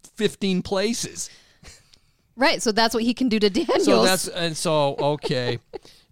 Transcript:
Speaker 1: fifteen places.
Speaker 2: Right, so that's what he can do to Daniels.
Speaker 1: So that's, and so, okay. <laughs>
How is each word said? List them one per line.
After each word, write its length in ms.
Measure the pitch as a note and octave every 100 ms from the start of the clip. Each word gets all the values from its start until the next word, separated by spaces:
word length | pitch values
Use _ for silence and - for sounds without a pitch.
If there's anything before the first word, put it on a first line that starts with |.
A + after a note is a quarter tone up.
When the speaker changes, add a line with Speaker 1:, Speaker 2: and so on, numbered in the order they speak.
| -
Speaker 1:
fifteen 480 | - G3+ - G3 F#3
places. 720 | - F#3+ G#3+ A#3 G2+ F2+ - - _ _ - - _ _ _ _ _ -
Speaker 2:
Right, 260 | C#4+ F3
so 100 | A#3+
that's 220 | G#3 A3+
what 80 | A#3
he 140 | A#3 A#3+
can 120 | B3+
do 120 | G#3+
to 100 | G#3
Daniels. 360 | F#3 C#4+ B4 D4+
Speaker 1:
So 180 | A3+
that's, 240 | A3 F#3+ -
and 280 | F3+ E3+ D#3
so, 400 | E3+ D#3 C#3+ -
okay. 580 | C#3+ D3 - C3 B2 A#2
<laughs> 60 | - - - - _